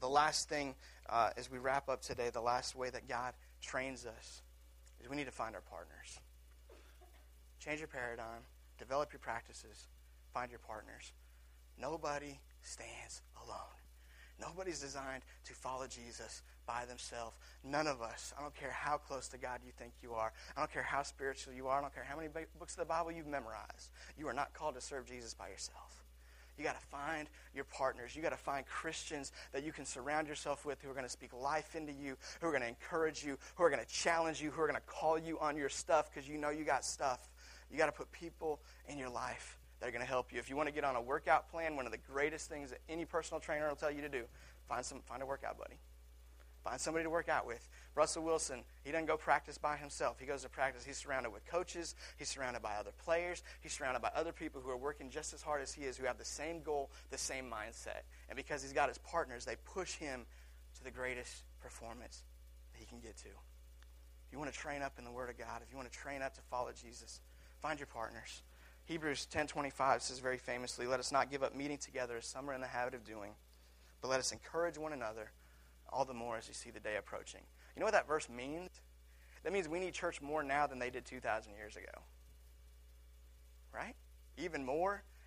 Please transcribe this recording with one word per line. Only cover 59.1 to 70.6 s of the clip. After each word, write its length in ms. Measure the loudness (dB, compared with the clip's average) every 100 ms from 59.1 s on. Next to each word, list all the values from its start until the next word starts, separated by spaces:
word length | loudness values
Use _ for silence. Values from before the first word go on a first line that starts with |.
| 0 2 -2
they 120 | -4 -4
push 400 | -4 -4 -2 -2
him 280 | -4 -4 -6 -14 -18 -18 -18 -12
to 80 |
the 60 | -10
greatest 520 | -2 -2 -2 -4 -10 -14 -14
performance 640 | -14 -10 -10 -10 -10 -14 -16 -18 -18 -18 -18
that 60 | -16
he 80 | -14
can 140 | -12
get 160 | -12 -12
to. 100 | -14
If 1040 | -16 -16 -18 -18 -18 -18 -18 -18 -18 -10
you 60 | -4
wanna 140 | -2
train 280 | -2 -2 0
up 180 | 0 -2
in 60 |
the 80 | -8
Word 160 | -4 -4
of 80 | -4
God, 240 | -6 -6
if 100 | -6
you 60 | -8
wanna 140 | -8
train 320 | -8 -6 -2
up 100 | -2 -2
to 40 |
follow 300 | -4 0 0
Jesus, 480 | -4 -12 -12 -12 -14 -14 -18 -20 -6
find 180 | -2 -2
your 100 | -2
partners. 540 | -4 -4 -4 -10 -12 -14 -20 -20 -18 -4
Hebrews 400 | 0 2 2 2
ten 200 | 2 2
twenty-five 560 | 2 0 4 8 8
says 160 | 6 0
very 180 | 0 0
famously, 500 | 0 -2